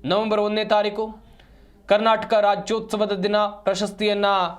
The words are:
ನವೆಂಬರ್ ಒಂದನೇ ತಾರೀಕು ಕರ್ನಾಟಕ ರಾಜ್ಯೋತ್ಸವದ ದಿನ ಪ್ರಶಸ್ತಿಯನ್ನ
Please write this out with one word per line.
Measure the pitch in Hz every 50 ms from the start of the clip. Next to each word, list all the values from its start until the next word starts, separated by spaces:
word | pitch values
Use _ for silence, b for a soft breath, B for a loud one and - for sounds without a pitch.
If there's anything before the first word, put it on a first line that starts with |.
| -
ನವೆಂಬರ್ | 135 175 208 220 220 214 208
ಒಂದನೇ | 208 208 214 214 214
ತಾರೀಕು | 214 220 208 208 208 208 220 220 220 - - b b b b b b b b b b b b b
ಕರ್ನಾಟಕ | - 196 208 220 226 220 220 220 - 233
ರಾಜ್ಯೋತ್ಸವದ | 214 208 202 202 196 196 - 226 226 220 220 - 208 214 202
ದಿನ | 202 190 180 208 208 208
ಪ್ರಶಸ್ತಿಯನ್ನ | 208 202 202 - - 196 196 185 208 196 202 - 214 214 208 202 202 202 202 190 180 165 175